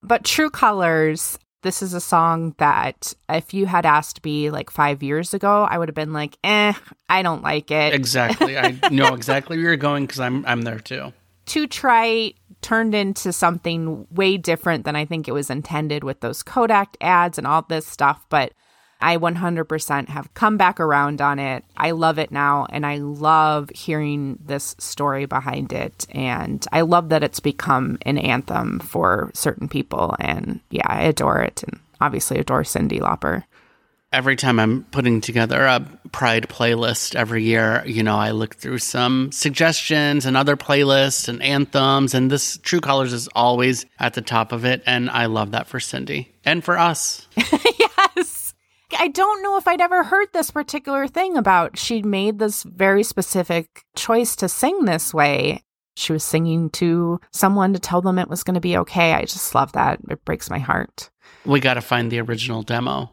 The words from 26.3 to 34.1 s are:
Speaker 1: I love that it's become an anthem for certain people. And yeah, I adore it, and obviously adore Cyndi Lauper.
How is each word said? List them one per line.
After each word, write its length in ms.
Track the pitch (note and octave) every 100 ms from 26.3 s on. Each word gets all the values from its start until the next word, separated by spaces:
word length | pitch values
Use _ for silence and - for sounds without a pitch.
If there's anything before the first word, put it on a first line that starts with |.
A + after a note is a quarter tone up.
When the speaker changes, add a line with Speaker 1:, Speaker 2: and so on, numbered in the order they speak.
| A#2+ - - -
Speaker 1:
I 120 | D#3+
love 260 | E3 F3 E3
that 140 | D#3+
it's 180 | D3 -
become 560 | D3+ C#3 - C3 C3 -
an 160 | - C#3+
anthem 640 | - B2 - - A#2 -
for 500 | - - F#2 F2+ -
certain 380 | - - - -
people. 460 | C#3+ - - E2+ -
And 400 | - - - - _
yeah, 180 | - -
I 180 | -
adore 360 | D#3 D3+ - -
it, 220 | - -
and 180 | - - _ _
obviously 400 | C#3+ - - C3
adore 260 | - C3
Cyndi 360 | D3 - - -
Lauper. 440 | G1+ - D2 F2 - _ _ _ _ _ _